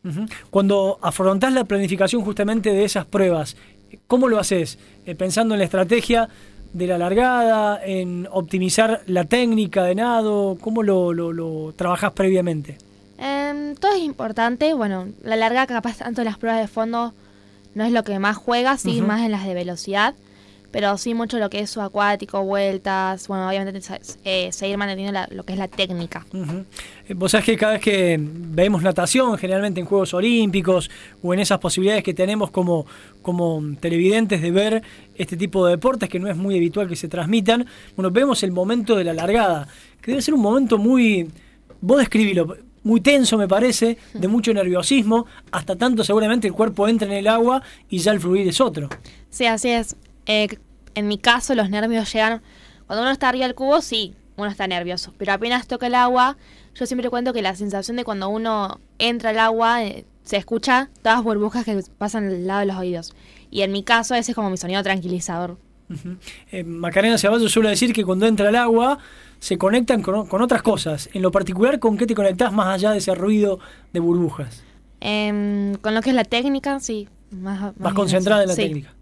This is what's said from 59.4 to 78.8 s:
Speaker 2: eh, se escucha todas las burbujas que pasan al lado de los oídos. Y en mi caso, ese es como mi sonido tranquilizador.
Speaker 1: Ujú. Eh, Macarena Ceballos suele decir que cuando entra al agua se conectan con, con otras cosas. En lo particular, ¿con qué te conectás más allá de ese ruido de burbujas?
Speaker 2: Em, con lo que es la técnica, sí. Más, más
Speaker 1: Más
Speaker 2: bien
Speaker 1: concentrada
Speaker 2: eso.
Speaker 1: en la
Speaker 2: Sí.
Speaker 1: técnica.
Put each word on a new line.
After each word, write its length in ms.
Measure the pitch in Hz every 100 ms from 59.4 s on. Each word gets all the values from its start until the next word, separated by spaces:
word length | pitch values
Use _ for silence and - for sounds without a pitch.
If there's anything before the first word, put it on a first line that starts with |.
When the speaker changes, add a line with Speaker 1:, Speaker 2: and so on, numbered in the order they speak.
| 226 226 226 240
Speaker 2:
eh, 200 | 208 - - _
se 140 | - 202
escucha 540 | - - - 254 277 -
todas 160 | 226 233
las 60 |
burbujas 400 | 226 208 208 247
que 160 | 226 202 185 -
pasan 300 | 208 220 196
al 200 | 185 185
lado 140 | 196
de 60 | 202
los 100 | 190
oídos. 380 | 180 170 165 - - - -
Y 120 | -
en 100 | 196
mi 100 | 196
caso, 320 | 196 233 226
ese 180 | 247 233
es 20 |
como 160 | 233 202
mi 60 | 185
sonido 240 | 175 196
tranquilizador. 720 | 196 190 175 180 - 170 175 180 _ _ _
Speaker 1:
Ujú. 260 | 160 175 180 - - -
Eh, 120 | 185
Macarena 540 | 170 165 170 180 220 226
Ceballos 320 | 202 233 220
suele 180 | 226 220
decir 220 | 202 247
que 120 | 226
cuando 220 | 185 185 220
entra 220 | 208 202
al 80 | 233
agua 420 | 240 226 247 277 - - - -
se 180 | - 180
conectan 420 | 185 240 240 240
con, 260 | 196 202 196
con 140 | 196
otras 220 | 247 247
cosas. 480 | - 196 165 151 -
En 80 | 196
lo 100 | 185
particular, 480 | 190 185 185 240 294
¿con 200 | 233 208
qué 80 | 233
te 80 |
conectás 360 | 220 196 185 247
más 140 | 202 185
allá 240 | 190 208
de 60 | 208
ese 160 | 190
ruido 440 | 180 196 214 202 185 - - -
de 80 | 175
burbujas? 640 | 170 175 165 - 131 - - - _ -
Speaker 2:
Em, 760 | 202 208 208 208 208 202 202
con 180 | 202 214
lo 60 | 220
que 100 | 247
es 60 | 254
la 80 |
técnica, 560 | 220 233 269 277 277 277
sí. 280 | - 214 202 _ -
Más, 300 | 190 185 196
más 160 | 202 -
Speaker 1:
Más 0 |
Speaker 2:
bien 160 | 175
Speaker 1:
concentrada 500 | 196 196 190 190 214
Speaker 2:
eso. 80 | 190
Speaker 1:
en 40 | 180
la 60 |
Speaker 2:
Sí. 60 | 196
Speaker 1:
técnica. 260 | 151